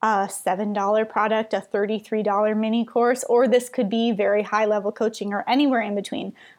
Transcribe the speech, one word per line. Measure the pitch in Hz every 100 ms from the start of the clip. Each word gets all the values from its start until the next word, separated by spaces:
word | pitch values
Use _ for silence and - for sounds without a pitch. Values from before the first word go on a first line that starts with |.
a | 220 202 196
seven | - - 185 208
dollar | 208 196 214
product, | 220 214 214 220 220
a | 196
thirty-three | - 208 208 214 - 220
dollar | 208 202 214
mini | 214 220 233
course, | 226 233 240 247
or | - 240 254
this | 247 247
could | - 208
be | 226 233
very | 202 202 208
high | 202 208
level | 220 214 202
coaching | - 226 220 202
or | 202 -
anywhere | 254 294 247
in | 208
between. | 202 196 202 190 - -